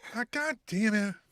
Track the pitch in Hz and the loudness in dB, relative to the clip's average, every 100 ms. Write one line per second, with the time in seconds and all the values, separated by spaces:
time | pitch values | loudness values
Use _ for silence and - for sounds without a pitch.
0 | - 220 240 294 302 277 - 180 220 208 | -10 -8 -4 -2 -2 -4 -4 0 2 2
1 | 202 185 _ | 0 -4 _